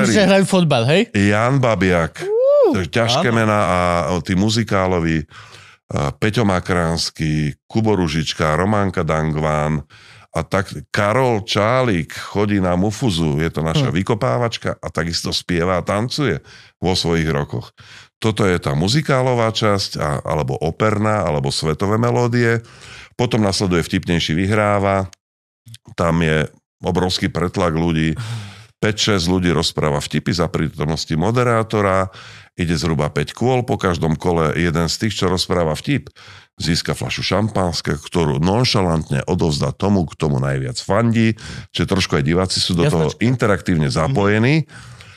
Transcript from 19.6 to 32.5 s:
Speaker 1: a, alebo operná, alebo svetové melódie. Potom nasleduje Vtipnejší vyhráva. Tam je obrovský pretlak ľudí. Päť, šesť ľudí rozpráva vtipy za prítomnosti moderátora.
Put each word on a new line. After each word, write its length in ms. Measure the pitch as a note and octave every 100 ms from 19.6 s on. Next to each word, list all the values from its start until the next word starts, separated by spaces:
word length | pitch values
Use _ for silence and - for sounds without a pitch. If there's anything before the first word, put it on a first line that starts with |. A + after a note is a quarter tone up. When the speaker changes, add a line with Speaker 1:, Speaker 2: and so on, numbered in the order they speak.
| G#2+ G2+ - -
Speaker 1:
a, 120 | D2+ C#2+
alebo 380 | - D#2 C2+ C#2
operná, 640 | D#2 - A2 G#2 G#2+ G#2+
alebo 260 | E2+ D2 C#2
svetové 480 | - D#2+ D#2 G2 A2
melódie. 640 | A#2+ B2 A#2+ A#2+ A#2 A#2 A#2 - - - -
Potom 240 | - A#2+ A#2
nasleduje 380 | G#2 G2 G2 F2
Vtipnejší 540 | - F#2 F2 E2+ D#2+
vyhráva. 720 | D#2+ F#2+ A2 G#2 G2+ G2 F#2+ F#2+ - _ _ _ _ - A2+ -
Tam 240 | - E2+ E2
je 300 | D#2+ D#2 C#2+ - _ _
obrovský 480 | F2+ F2 F2+ - G2
pretlak 440 | D#2+ F2 G2+ F2+
ľudí. 460 | D#2+ E2+ D#2+ D#2+ D#2 A2 - G2+ - - _
Päť, 380 | G#2+ G#2 -
šesť 120 | G2 E2+
ľudí 220 | F#2 F2
rozpráva 480 | D2+ D#2+ - D2+ C#2+
vtipy 320 | - D2+ C#2
za 160 | D#2+ E2
prítomnosti 640 | D#2+ D#2 C2 D2+ D#2 -
moderátora. 1000 | D#2 F#2 B2 B2 A2+ A2 G#2+ G2+ F#2+ F#2+ - - - -